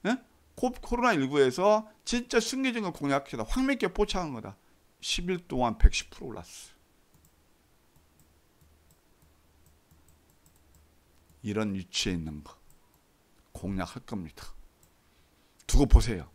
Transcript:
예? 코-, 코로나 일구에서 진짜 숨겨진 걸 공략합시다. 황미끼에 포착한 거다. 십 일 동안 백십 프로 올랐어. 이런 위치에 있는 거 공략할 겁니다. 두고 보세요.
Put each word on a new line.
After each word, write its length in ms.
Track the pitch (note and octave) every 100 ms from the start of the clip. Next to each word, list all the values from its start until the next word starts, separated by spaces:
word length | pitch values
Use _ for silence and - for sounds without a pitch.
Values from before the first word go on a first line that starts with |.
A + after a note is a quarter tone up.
| F#3+
예? 120 | B3+ - _ _
코-, 180 | - B3
코로나 420 | B3 - A#3+ F3
일구에서 720 | F3+ C3+ C#3+ C3 B2+ G3 G#3+ A3 -
진짜 340 | - A#3+ A#3+ A#3+
숨겨진 420 | A3+ C4 C4 A#3+
걸 100 | G3
공략합시다. 520 | - C#3+ C#3 C#3 B2
황미끼에 440 | G#2+ - C4 C4+ F#3+
포착한 460 | - G#3 G3 E3
거다. 220 | B2 G#2+ F#2+ _ _ _ _
십 300 | - - F3
일 180 | F3+ -
동안 300 | C3 A#2+ A2
백십 320 | A2 - -
프로 180 | - -
올랐어. 440 | G#2 - - - - _ _ _ _ _ _ _ _ _ _ _ _ _ _ _ _ _ _ _ _ _ _ _ _ _ _ _ _ _ _ _ _ _ _ _ _ _ _ _ _ _ _ _ _ _ -
이런 320 | A2 G#2 G#2+
위치에 380 | F#2+ F2+ - G#2
있는 300 | F2+ D#2+ D2+
거 140 | D2 - - - _ _ _ _ _ _ _
공략할 500 | - F#2+ G2 F2 -
겁니다. 400 | - G#2+ E2 - - - - _ - _ _ _ _ _ _ _ -
두고 200 | - C#3+
보세요. 420 | - - G2+ C#2+